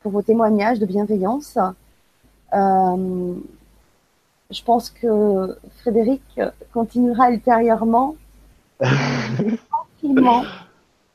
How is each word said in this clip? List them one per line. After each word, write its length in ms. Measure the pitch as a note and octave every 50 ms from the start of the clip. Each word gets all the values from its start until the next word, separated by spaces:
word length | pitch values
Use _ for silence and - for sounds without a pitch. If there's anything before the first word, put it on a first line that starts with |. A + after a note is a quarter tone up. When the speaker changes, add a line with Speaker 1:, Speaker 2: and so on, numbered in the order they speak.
Speaker 1:
pour 100 | _ G#3+
vos 100 | F#3+ G#3
témoignages 560 | G#3 - A3 A#3 A3+ G#3+ A3 G#3 G3+ A3 B3+ A3
de 60 | G#3+
bienveillance. 680 | F#3 F3+ G3+ G#3 G3+ G#3+ G3+ F#3 F#3 A#3 C#4+ D4 - - B3 F#3+ F#3 F#3 _ _ _ _ _ _ _ _ _ _ _ _ _ _ _
Euh, 840 | - G3 G3 G3 F#3+ F#3+ F#3+ F#3 F3+ F#3 F#3 F#3 F#3 F3+ F3+ F3+ F3+ - - - - _ _ _ _ _ _ _ _ _ _ _ _ _ _ _ _ _ _ _
je 120 | G#3 - -
pense 260 | - A#3 A#3+ A#3 -
que 680 | - - - A#3+ G#3+ G#3 G#3 G#3 G3 F#3+ F#3+ F#3 - - - - - _
Frédéric 420 | - B3 G#3 A3+ A3+ A3 C#4 C4 _ _ - - G#3+ - - - - _
continuera 580 | _ A#3 A3+ A3 - A#3+ B3 A#3+ A#3+ G#3 C4 B3
ultérieurement 840 | A#3+ G#3+ - B3+ A#3+ A3+ A3+ A#3 A3+ A3 A3+ A3+ A3+ A#3 C4 C#4+ D#4 - - _ _ _ - _ _ _ _ _ _ _
Speaker 2:
<laughs> 0 |
Speaker 1:
tranquillement 1600 | C3+ B2+ C3+ C#3 B2 A#2+ A#2+ A#2 A2 G#2+ B2+ C3 G3+ G#3+ A3 - _ _ - A5+ - _ _ _ - C#4+ C4+ C4 B3+ B3 A#3 A#3+ - - - - - _ _ _ _ _ _ _ _ _ _